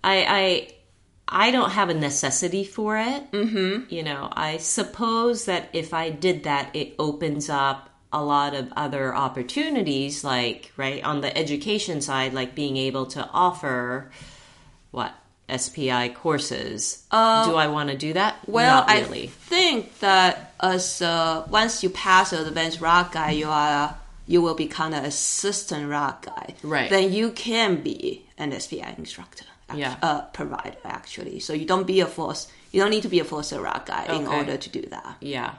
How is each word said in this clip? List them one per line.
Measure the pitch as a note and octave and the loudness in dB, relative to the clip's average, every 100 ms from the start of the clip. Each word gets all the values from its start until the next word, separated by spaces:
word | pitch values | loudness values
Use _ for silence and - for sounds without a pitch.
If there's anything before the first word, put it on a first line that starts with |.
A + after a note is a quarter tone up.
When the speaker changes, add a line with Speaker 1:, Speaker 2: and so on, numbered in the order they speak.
Speaker 1:
I, | - F#3+ - G3+ F#3+ F3 - - _ _ _ _ - | 4 2 4 4 4 2 -2 -18 _ _ _ _ -4
I, | F#3 A3 | 2 4
I | |
don't | B3+ A3 | 4 2
have | F#3+ F#3+ | 2 2
a | E3 | 2
necessity | C#3+ C#3 C#3 - F3 F#3 | 0 0 -2 0 -2 -2
for | G3 - G#3+ G#3+ | -4 -4 -2 0
it. | A3+ C#4+ C#4+ | -2 -4 -6
Speaker 2:
Mm-hmm. | G3+ A3 G#3+ F#3 G#3 C4 | -2 -2 0 0 -2 -6
Speaker 1:
You | E3 | -8
know, | D#3 C#3 - | -6 -6 -6
I | - D#3 D#3+ | -4 -4 -4
suppose | D#3+ - G#3 - A3+ A3+ A#3 A#3 G#3+ | -2 -2 -4 -2 0 2 2 0 -2
that | F3+ - | -4 -2
if | E3 D#3+ E3 | -6 -4 -4
I | E3 | -4
did | D3+ F#3 D#3 | 0 0 0
that, | D3+ C#3+ C3+ D#3 | 0 -2 -2 -6
it | D3 - | -8 -4
opens | D3+ D3 E3 D3 D3 | -4 -2 -4 -4 -2
up | C#3+ C#3 C3+ - _ _ | 0 0 0 -8 _ _
a | D3+ | -4
lot | D3 C#3+ C#3+ | 2 2 2
of | C#3 B2+ - | -2 -6 -4
other | D3 C#3 C3 - | -4 -2 -2 0
opportunities, | C3+ C3 B2 - D#4+ C#4 E3+ C#3 C#3 C#3+ | -2 -2 -6 -4 -2 0 0 0 -2 -4
like, | C#3+ B2 A#2+ A2 - - | -2 0 0 -4 -12 -6
right, | C3+ C#3 | -6 -4
on | - D3 | -4 -2
the | C#3 - | -2 -2
education | D#3 C#3+ G#3 G#3 G3 D#3 | -2 -2 -2 -2 -2 -4
side, | C#3+ C3+ C3 | -2 -2 -2
like | C3 B2+ C3+ | -2 -6 -4
being | C#3+ C3+ | -4 -2
able | C3+ C3 C3 | -2 -2 -6
to | C#3+ - | -6 -4
offer, | - F3+ F3+ C#3+ B2+ B2 B2+ C#3 - - - - - - - _ | 2 2 2 -4 -2 -2 -6 -8 -20 -20 -20 -20 -20 -20 -20 _
what, | B2 A2+ - _ _ - | -8 -8 -8 _ _ -8
S | C3 - | -6 -6
P | - C3+ | -4 -2
I | B2 A#2+ | 0 -2
courses. | B2 E3 D3 - - - - - - _ | -2 0 0 -2 -6 -6 -6 -6 -8 _
Speaker 2:
Uh, | A3 A3+ A3+ A3 | 4 6 6 4
Speaker 1:
Do | E3 | 4
I | D3+ | 2
wanna | D3+ D3 C3+ | 2 -2 -2
do | D3+ | -2
that? | E3+ G#3+ - - | 2 0 0 -2
Speaker 2:
well, | A3+ B3 C4 | 4 8 8
Speaker 1:
Not | B3+ | 8
Speaker 2:
I | G#3+ | 4
Speaker 1:
really. | - - - | 4 -6 -8
Speaker 2:
think | - - F4 F4+ B3+ - - | -12 0 4 4 4 -4 -2
that | G3+ F#3+ F#3 - - - | 4 6 6 4 -8 -2
as, | F#3 F#3 F3+ - | 0 2 -2 -2
uh, | F3 E3 E3 D#3+ D#3+ | 0 2 2 0 2
once | G#3+ A3+ - | 2 2 2
you | F#3 | -2
pass | - G3 F#3 F#3+ | -2 6 6 6
the | E3+ D#3 | 0 -2
advanced | D#3+ E3 E3 | 0 -2 0
rock | E3 F3 F3+ | 4 4 4
guide, | D#3+ D#3 D3+ | 0 0 0
you | D3+ | 0
are, | D3+ D3+ D3 D3 - - - - | 2 4 2 0 -4 -16 -18 2
you | E3+ | 4
will | E3+ D#3+ | 4 2
become | D#3 - D#3+ | -2 -2 -2
an | D#3 | -2
assistant | C#3 C#3+ - - G3 G3+ - D3+ D3 | -4 -2 -2 -2 -2 -4 -4 -6 -2
rock | D3 C#3 - - | -2 -2 -4 -12
guide. | - - - | -12 -12 -12
Speaker 1:
Right. | D3+ D3+ B2 | -4 -2 2
Speaker 2:
Then | G3 F#3+ | 4 4
you | G3 A3+ | 2 0
can | A3 A#3 A3+ A3 E3+ | -2 -2 2 4 2
be | - - - - - - | 0 -4 -6 -6 -14 -8
an | D3 | -6
S | B2+ - | -6 -8
P | - | -10
I | - - | -10 -12
instructor, | D#2 - - - - - _ | -14 -14 -16 -20 -20 -20 _
act-, | C#3+ | -6
Speaker 1:
Yeah. | C3+ C3+ | -6 -2
Speaker 2:
uh, | E3 D3 | 0 0
provider, | - - D3 - - - - | -4 -8 -8 -6 -10 -12 -12
actually. | - - - - - | -12 -12 -12 -10 -10
So | - | -6
you | D#3 D#3 | -6 0
don't | F#3+ F#3 | 0 4
be | F#3+ | 4
a | E3+ | 4
full, | - D#3 - - - - | 0 -6 -6 -10 -18 -2
you | F#3+ | 2
don't | G3+ | 4
need | G#3+ | 4
to | G3+ | 2
be | F3 | 0
a | D3+ | 0
full | D3+ | -6
cert | D3+ D3 | -6 -6
rock | F#2 - - | -4 -6 -4
guide | - - | -6 -4
in | D#3+ C#3+ | -4 -2
Speaker 1:
Okay. | C#3+ | -2
Speaker 2:
order | - C3+ | -2 -6
to | - | -6
do | - - | -10 -10
that. | - - - | -12 -12 -12
Speaker 1:
Yeah. | C#3+ C3+ A#2+ | -8 -6 -6